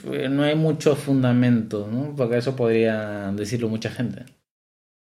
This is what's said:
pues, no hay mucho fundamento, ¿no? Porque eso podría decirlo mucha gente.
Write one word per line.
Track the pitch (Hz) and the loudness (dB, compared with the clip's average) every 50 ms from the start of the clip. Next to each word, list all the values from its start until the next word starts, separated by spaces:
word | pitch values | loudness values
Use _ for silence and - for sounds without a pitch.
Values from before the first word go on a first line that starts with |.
pues, | - 135 139 143 139 131 | -10 -8 -6 -4 -2 0
no | 139 143 | 0 2
hay | 147 147 156 | 2 2 2
mucho | 160 160 160 151 156 - 156 135 | 2 2 2 2 2 2 2 2
fundamento, | - - 143 139 131 127 123 120 123 123 123 120 113 104 98 107 104 101 104 | 2 0 0 2 2 4 4 4 4 4 4 4 2 2 -2 -4 -6 -4 -4
¿no? | 113 127 147 151 147 | -4 -4 -6 -4 -2
Porque | 143 123 113 120 120 | -2 0 0 0 0
eso | 117 135 127 | 0 -2 -2
podría | 127 120 113 113 113 113 110 110 107 107 104 104 104 101 98 | 0 2 2 4 4 4 2 0 -2 -4 -6 -8 -6 -6 -4
decirlo | 101 104 104 101 123 117 120 110 | -4 -4 -4 -4 -4 -2 -2 -2
mucha | 110 110 - 107 | -4 -4 -6 -6
gente. | 98 - 120 101 - - - - _ _ _ _ _ _ _ _ _ _ _ _ _ _ | -4 -4 -4 -6 -6 -8 -14 -20 _ _ _ _ _ _ _ _ _ _ _ _ _ _